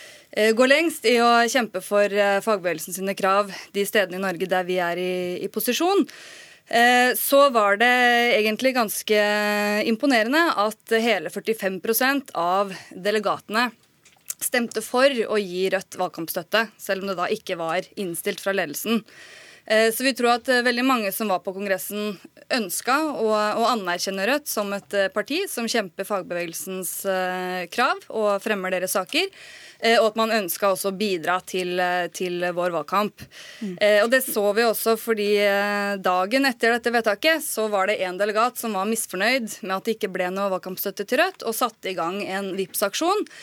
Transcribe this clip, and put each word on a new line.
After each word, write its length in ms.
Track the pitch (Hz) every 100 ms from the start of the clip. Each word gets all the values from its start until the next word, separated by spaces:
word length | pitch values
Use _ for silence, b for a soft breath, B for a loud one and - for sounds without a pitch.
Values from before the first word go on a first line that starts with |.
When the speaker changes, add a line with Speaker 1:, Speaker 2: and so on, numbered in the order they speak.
| B B B
Speaker 1:
ø, 160 | - 214 226
går 160 | 254
lengst 320 | 285 330 311 220
i 140 | 240
å 140 | 233 233 233
kjempe 400 | 262 226 185 -
for, 240 | 202 202
ø, 220 | 202 202 196
fagbevegelsen 560 | 220 208 175 165 - 180
sine 160 | 190
krav 400 | 196 190 196 202 180 B 202
de 80 | 196
stedene 320 | 220 180 180
i 80 | 190
Norge 240 | 170 180
der 160 | 185 180
vi 160 | 180
er 160 | 175 175
i, 160 | 180 180 180 180 196
i 80 |
posisjon. 480 | 220 233 233 339 392 - B B B B B
Eh, 460 | _ 233 240 247 247
så 380 | - - 277 277
var 220 | 233 208 202
det 140 | 247 247 247 240 240 220
egentlig 320 | 214 214 262
ganske 460 | 254 214 - - 208 208 208 208 208 208 208
imponerende 640 | 233 220 285 240 220 302 339 233
at 320 | 214 214 - 226
hele 320 | 233 190 160
førtifem 460 | 202 208 220 190 185
prosent 480 | 220 226 262 285 277 -
av 320 | 175 190 202 185 B
delegatene 800 | 190 190 214 196 151 - 214 240 - _ _ _ _ - -
stemte 400 | - 254 226 220
for 320 | 220 247 277
å 240 | 247 - 214
gi 300 | 190 180 190
Rødt 240 | 190 - -
valgkampstøtte, 680 | 180 - 165 185 165 208 214 _
selv 240 | - 190
om 80 | 196
det 60 | 175
da 80 | 180
ikke 320 | 220 - 175
var 240 | 165 175 185 -
innstilt 400 | 190 170 208 190
fra 160 | 196 196
ledelsen. 480 | 165 147 208 226 B B B B B B -
Eh, 240 | 220 226
så 140 | 220
vi 80 | 262
tror 220 | 262 240
at, 140 | 240 247
eh, 140 | 247
veldig 220 | 240 240
mange 280 | 262 247 202
som 160 | 190 214
var 120 | 185
på 140 | - 190
kongressen 640 | 202 185 - 208 208 180 - - -
ønska 440 | 254 196 - - 277 311 233
å, 140 | 220
å 360 | 214 214 214 226
anerkjenne 540 | 233 185 180 - 196 202
Rødt 200 | 294 -
som 240 | - 202 202
et, 180 | -
eh, 140 | 202 190
parti 400 | 214 202 311 392
som 160 | -
kjemper 400 | 226 240 190 -
fagbevegelsens, 840 | 196 202 175 175 175 160 190 190 175 - 196
eh, 580 | 185 185 185 180 185 175
krav 300 | - 262 392 -
og 320 | 220 208 196
fremmer 260 | 214 202 185
deres 220 | 185 185
saker, 380 | 202 185 302 381 B B B B B
eh, 160 | 226 226
og 140 | 220
at 60 | 220
man 140 | 226 220
ønska 320 | 180 - 202
også 240 | 185 196
å 60 | 190
bidra 400 | 208 180 156 185 -
til, 340 | 190 180 180
eh, 280 | 180 180 175
til 320 | - 180 175 175
vår 240 | 175 180 165
valgkamp. 480 | 147 190 208 - B B B B
Speaker 2:
Mm. 160 | 208 175
Speaker 1:
Eh, 220 | 208 208
og 60 | 233
det 80 | 262 254
så 180 | 220 202
vi 80 | 202 233
også 300 | 202 226 220
fordi, 300 | 233 214 202 208
eh, 560 | 202 202 202 208 202 196
dagen 480 | 185 185 190 262
etter 320 | 269 240 233 233
dette 160 | 233
vedtaket 480 | 233 226 202 311 320
så 240 | - - 220
var 160 | 202 190
det 140 | 214
en 160 | 185 180
delegat 400 | 208 214 247 247
som 160 | 233 196
var 80 |
misfornøyd 800 | 202 226 - 185 214 262 220 -
med 140 | 190 190
at 60 |
det 120 | 226 220
ikke 160 | 196
ble 160 | 185 180
noe 200 | 190 202
valgkampstøtte 540 | 185 185 185 202 190 202
til 100 | 254
Rødt, 180 | 370 -
og 120 | 233
satte 340 | 226 240 - 190
i 60 | 185
gang 240 | 170 202
en 300 | 185 190 196
Vipps-aksjon. 720 | 175 190 - 202 - 330 415 - B